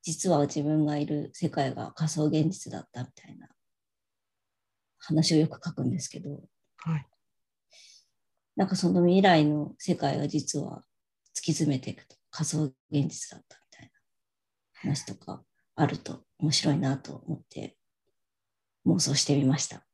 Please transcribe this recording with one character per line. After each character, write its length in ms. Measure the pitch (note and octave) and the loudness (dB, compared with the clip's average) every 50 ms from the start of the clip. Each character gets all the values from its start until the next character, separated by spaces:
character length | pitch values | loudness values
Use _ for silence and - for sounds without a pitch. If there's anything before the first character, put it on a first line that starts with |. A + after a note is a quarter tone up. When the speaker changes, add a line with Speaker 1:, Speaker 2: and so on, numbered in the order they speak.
Speaker 1:
実 280 | - F3 D#3+ - - F#3+ | -6 -8 -8 -4 0 2
は 120 | E3+ D3 | 4 4
自 200 | D3 C#3 - D#3 | 2 2 0 -2
分 240 | C#3+ D3 D#3 D#3 D3+ | 0 2 2 2 2
が 120 | D3 D3 D3 | 2 0 -2
い 80 | D3 | -2
る 240 | - D3+ D3 D#3 - | -2 -4 -4 -4 -8
世 180 | _ - F3 D3+ | _ -4 -4 -2
界 240 | - D3+ C#3+ C3 C3+ | -2 -2 -2 -2 -4
が 180 | A#2 A2 - | -6 -10 -10
仮 160 | - - D#3+ D#3 | -4 -4 -2 -2
想 180 | - D#3 D3+ | 0 0 0
現 220 | D3+ D#3 D#3 D3+ E3 | 2 2 2 2 0
実 240 | F#3+ - - A#2+ | -2 -4 -12 -12
だ 80 | A#2 - | -12 -12
っ 80 | - _ | -12 _
た 120 | _ B2 | _ -12
み 80 | B2 - | -12 -12
た 160 | _ - - - | _ -20 -20 -20
い 80 | - | -20
な 120 | - - - _ _ _ _ _ _ _ _ _ _ _ _ _ _ _ _ _ _ _ _ _ _ _ _ _ _ _ _ _ _ | -20 -20 -20 _ _ _ _ _ _ _ _ _ _ _ _ _ _ _ _ _ _ _ _ _ _ _ _ _ _ _ _ _ _
話 360 | - - D#3 D#3 D#3+ - E3 | -6 0 2 2 2 4 4
を 40 | D3+ | 4
よ 100 | D#3 D#3+ | 4 2
く 120 | - - - | -2 -8 -10
書 80 | F3+ | -10
く 120 | - - C3 | -6 -4 -4
ん 60 | B2+ | -2
で 80 | - E3 | -2 -4
す 100 | - - | -6 -8
け 120 | - - | -12 -12
ど、 220 | - C#3+ C#3+ - - _ _ _ _ _ _ _ | -12 -12 -12 -12 -16 _ _ _ _ _ _ _
Speaker 2:
は 180 | - E3 D#3+ | -6 -4 -4
い。 100 | D3 C3 _ _ _ _ _ _ _ _ _ _ _ _ _ _ - - - - - _ _ _ _ _ _ _ _ _ _ _ | -4 -6 _ _ _ _ _ _ _ _ _ _ _ _ _ _ -20 -20 -20 -20 -20 _ _ _ _ _ _ _ _ _ _ _
Speaker 1:
な 80 | - G3 | -2 0
ん 20 | F#3+ | 0
か 80 | F#3+ | 0
そ 140 | - - E3+ | 0 2 2
の 140 | F#3+ F3+ F3 | 4 4 6
未 180 | F3 F3+ F#3+ | 6 6 6
来 220 | G3 F#3+ F3 D#3+ D3+ | 8 8 8 8 6
の 300 | D3+ D3+ D3+ D3 - - _ | 4 2 0 -2 -6 -8 _
世 180 | - - F#3 | -2 -2 -2
界 220 | - - C#3 C3 - | 0 0 0 0 0
が 100 | D3 D3 | -2 -2
実 320 | - D3+ - - - D3 | -2 -4 -4 -2 -6 -6
は 240 | C#3 - - - _ _ _ _ _ _ _ _ _ _ _ | -6 -6 -10 -14 _ _ _ _ _ _ _ _ _ _ _
突 80 | - | -6
き 100 | - - | -2 -2
詰 160 | D#3 - E3 D3 | 0 0 0 0
め 100 | C#3 C3 | 0 -2
て 120 | - - | -4 -8
い 60 | - | -14
く 100 | - - | -14 -18
と 100 | _ - _ _ _ | _ -20 _ _ _
仮 180 | - - D#3+ - | -8 -6 -6 -2
想 160 | - D#3+ D#3 | -2 -2 -2
現 100 | C3+ C3+ _ _ _ D3+ D3 C#3 D#3+ | -2 -4 _ _ _ 0 0 0 0
実 220 | - - - - | -2 -8 -12 -14
だ 80 | - - | -14 -20
っ 60 | _ _ | _ _
た 100 | - _ | -20 _
み 40 | _ _ | _ _
た 120 | - - | -20 -20
い 40 | - | -20
な 140 | - _ _ _ _ _ _ _ _ _ _ _ _ _ _ _ _ | -20 _ _ _ _ _ _ _ _ _ _ _ _ _ _ _ _
話 320 | _ - - C3+ C#3+ - - | _ -8 -4 -4 -4 -4 -4
と 100 | - - | -10 -14
か 300 | - - - - - _ _ _ _ _ _ _ | -14 -12 -14 -14 -14 _ _ _ _ _ _ _
あ 120 | - - | 0 0
る 120 | - - - | 0 0 -6
と 260 | - - - - _ _ _ _ | -8 -12 -12 -12 _ _ _ _
面 140 | D3 D3+ | -2 0
白 200 | C#3 - - D#3+ | 0 2 2 2
い 60 | C#3+ D#3 | 0 2
な 180 | F#3+ C3+ C#3 C#3 | 0 0 -2 -4
と 240 | - - C#3 C3 - | -6 -14 -16 -14 -8
思 100 | - D#3 | -10 -10
っ 60 | B2 - _ | -10 -10 _
て 280 | - - - - _ _ _ _ _ _ _ _ _ _ _ _ _ _ _ _ _ _ _ _ _ _ _ | -14 -12 -12 -12 _ _ _ _ _ _ _ _ _ _ _ _ _ _ _ _ _ _ _ _ _ _ _
妄 120 | - - F3+ | 2 2 2
想 160 | - C3+ C#3 | 2 0 0
し 100 | C#3 - | 0 2
て 120 | - C#3+ | 4 4
み 80 | C#3 C#3+ | 4 6
ま 140 | C3 C#3+ D3+ | 4 2 2
し 100 | - - | 0 -6
た。 180 | - - _ _ | -8 -16 _ _